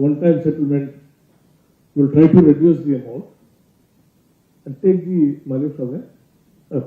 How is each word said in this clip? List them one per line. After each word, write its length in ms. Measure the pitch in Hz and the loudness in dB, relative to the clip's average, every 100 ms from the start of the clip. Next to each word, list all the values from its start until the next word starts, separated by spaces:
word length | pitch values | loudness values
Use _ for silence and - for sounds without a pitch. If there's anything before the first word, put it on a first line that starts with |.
one 100 | 143 151 | -2 0
time 160 | 170 151 156 | 0 0 -2
settlement? 400 | 147 143 143 135 - _ _ _ _ _ _ _ _ _ | -4 -2 -2 -4 -14 _ _ _ _ _ _ _ _ _
You 40 | 147 | -2
will 100 | 139 | 0
try 120 | 147 160 | 4 6
to 60 | 185 156 | 6 6
reduce 280 | 143 170 160 147 | 4 2 0 -2
the 80 | 131 | -6
amount 260 | 113 127 - _ _ _ _ _ _ _ _ _ _ _ _ _ | -6 -16 -18 _ _ _ _ _ _ _ _ _ _ _ _ _
and 80 | 143 135 | -18 -2
take 160 | 190 185 165 | 0 0 -2
the 100 | 180 147 143 135 | 0 0 -2 -8
money 160 | 135 147 - | -6 -6 -8
from 140 | 123 160 | -10 -10
a, 20 | - _ _ _ _ _ _ | -14 _ _ _ _ _ _
a 20 | 143 | -8